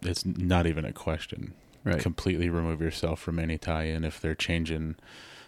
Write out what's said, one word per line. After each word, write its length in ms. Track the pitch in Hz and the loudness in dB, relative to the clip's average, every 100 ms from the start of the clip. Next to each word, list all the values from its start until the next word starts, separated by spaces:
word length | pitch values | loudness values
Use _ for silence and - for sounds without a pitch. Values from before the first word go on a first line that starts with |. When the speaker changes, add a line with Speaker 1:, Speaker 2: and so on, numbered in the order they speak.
Speaker 1:
it's 200 | 92 90 | -4 -2
not 440 | 92 87 90 90 85 | -2 0 4 6 6
even 180 | 80 78 | 2 -2
a 80 | |
question. 640 | - - 80 - - - - - - | -4 -2 -2 -4 -10 -10 -12 -20 -6
Speaker 2:
Right. 160 | - 90 | 0 2
Speaker 1:
Completely 480 | 87 80 98 85 87 | 2 0 0 2 2
remove 300 | 85 82 78 | 2 2 2
yourself 400 | 82 - 82 80 | 0 0 0 0
from 200 | - 82 | -2 -2
any 180 | 80 80 | 0 -2
tie-in 460 | - 80 80 80 | 0 0 0 0
if 180 | 80 - | -2 -2
they're 140 | - 80 | -2 -2
changing 640 | - 85 80 80 80 78 - - - - | 0 0 0 -2 -2 -6 -12 -20 -20 -20